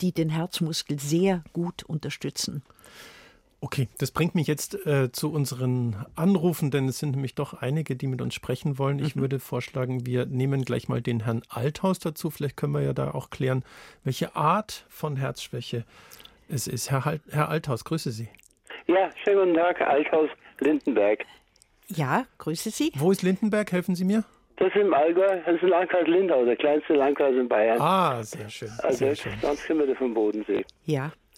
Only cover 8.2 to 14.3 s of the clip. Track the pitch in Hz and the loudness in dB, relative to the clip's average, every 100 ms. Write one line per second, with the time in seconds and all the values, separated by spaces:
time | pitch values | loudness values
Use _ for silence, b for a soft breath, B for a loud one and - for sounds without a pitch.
8.2 | 123 - - 131 151 131 139 143 147 139 | -6 -6 -4 -4 -2 0 0 0 -2 -2
9.2 | 135 135 - 127 - 131 127 127 123 123 | -2 -4 -4 -6 -4 -4 -4 -4 -2 -2
10.2 | 131 127 135 135 123 120 - 120 120 117 | -2 0 0 0 0 -2 -2 -2 -2 -2
11.2 | 110 113 - 117 139 - 190 185 165 151 | 0 -4 -4 -4 -4 -2 -2 -2 -4 -6
12.2 | 160 - 143 - 147 147 139 131 135 143 | -8 -4 -6 -4 -2 0 0 -2 -2 -4
13.2 | - - 131 131 B B B B 135 - | -8 -4 0 0 B B B B -6 -4
14.2 | 170 | -4